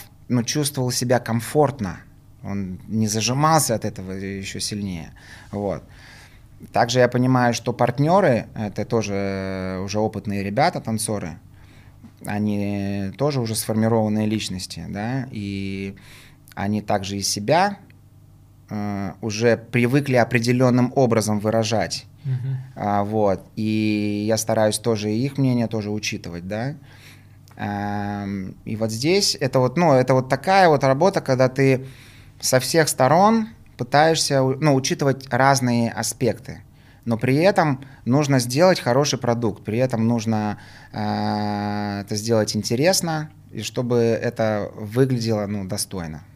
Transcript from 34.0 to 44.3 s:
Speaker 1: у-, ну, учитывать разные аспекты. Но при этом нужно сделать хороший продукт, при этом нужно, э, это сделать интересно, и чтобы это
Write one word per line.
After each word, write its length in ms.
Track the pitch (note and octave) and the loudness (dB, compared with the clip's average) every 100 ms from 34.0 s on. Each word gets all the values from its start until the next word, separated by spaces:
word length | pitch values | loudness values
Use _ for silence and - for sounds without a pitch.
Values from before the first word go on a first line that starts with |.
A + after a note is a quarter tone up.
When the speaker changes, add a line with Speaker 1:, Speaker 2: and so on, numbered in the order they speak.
| D#3+ D#3+ - C#3 | 4 4 2 2
Speaker 1:
у-, 120 | C3 C3 | 2 2
ну, 160 | D#3 | 4
учитывать 540 | - - E3 C#3+ - - | 4 2 0 0 0 -2
разные 640 | A#2+ C#3 C3 B2 A#2+ A#2 | 2 4 4 2 2 0
аспекты. 680 | G#2+ A2+ - A#2 - - D#2+ - - - - | -2 -6 -2 -2 -2 -8 -16 -18 -20 -20 -10
Но 140 | A2+ A2 | -6 -2
при 180 | B2+ C#3 | 0 4
этом 480 | F#3 F#3+ D#3 C3 - - - | 4 4 2 0 -6 -8 0
нужно 320 | C#3 C#3 C3+ | 2 4 2
сделать 420 | A#2 C3+ F#3 E3+ | 2 4 4 4
хороший 380 | B2 B2 D3 C3 | 2 2 2 0
продукт, 440 | A#2+ A#2 A2+ G2 | 0 0 0 -4
при 140 | - A2 | -4 -2
этом 300 | B2+ A#2 A2+ | 0 0 0
нужно, 500 | A#2+ A2 G#2+ G#2 G2+ - - - | 0 0 -2 -2 -6 -12 -20 -14
э, 1080 | A2 G#2 G#2 G#2 G#2 G#2 G#2 G#2 G#2 G#2 G2+ | -6 -4 -2 -2 -2 -2 -2 -4 -4 -4 -6
это 160 | G2 G#2+ | -6 -4
сделать 400 | A2+ A2 G#2+ A2 | 0 2 2 -2
интересно, 760 | G2 A#2+ E3 F#3+ E3+ D#3 D#3 - - | -2 0 2 2 0 -4 -8 -14 -16
и 80 | - | -10
чтобы 340 | G#2 - A#2+ A#2+ | -8 -6 0 2
это 720 | A#2 A2+ A#2+ | 2 0 -2